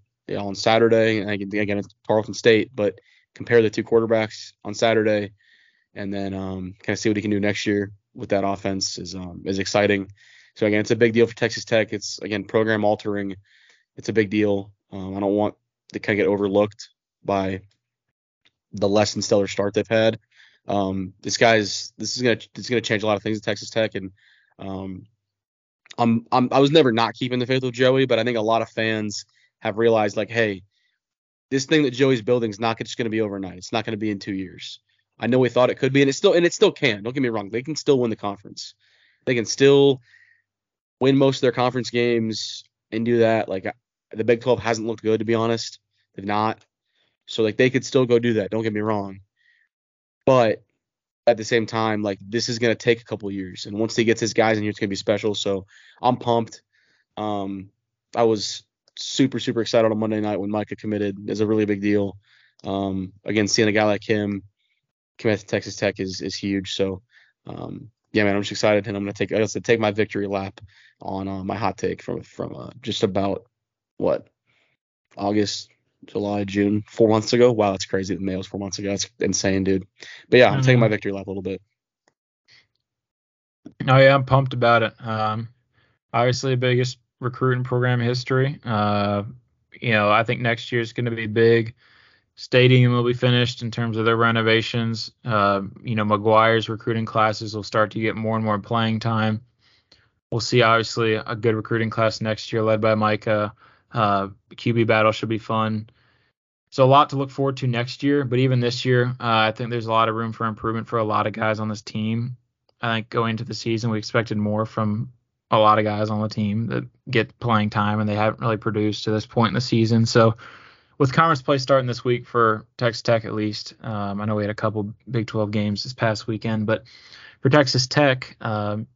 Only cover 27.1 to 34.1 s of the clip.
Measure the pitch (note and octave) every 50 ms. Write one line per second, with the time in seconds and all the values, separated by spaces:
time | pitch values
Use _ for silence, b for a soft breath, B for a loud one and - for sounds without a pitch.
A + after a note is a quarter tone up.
27.1 | G#2 - B2+ B2 B2+ B2 B2 A2 C3 C3 B2+ B2+ A#2 A#2+ C3 B2+ C3 C3+ C3+ B2+
28.1 | A#2+ A2+ A2 B2 A#2+ A2+ G#2 A2 A2+ A2+ A2 - - A#2 A2 A2 A2 A2 G#2+ G#2
29.1 | G2+ - - _ _ _ _ _ _ _ - A2 G2 G#2+ A#2 A#2 A2+ A2 G#2 G#2
30.1 | F#2+ A2 G#2 G2+ A2+ A#2 A2+ G#2+ G2 F#2 G2 _ _ _ _ _ _ _ _ _
31.1 | _ _ _ _ _ _ _ - C3 C3+ C3+ - D#3+ D#3 D3 B2+ B2 A#2+ C3+ C3+
32.1 | C3+ A2+ G#2 A#2+ B2 B2 A#2 A2 G2+ G2 A#2 A2+ A2+ - A#2+ - - - A#2+ A2
33.1 | G#2+ A2 G#2+ G#2 G2+ G2 F#2+ F#2 F2+ F2+ F2+ - - A2+ G#2+ A#2 A2 G2+ A2 G#2+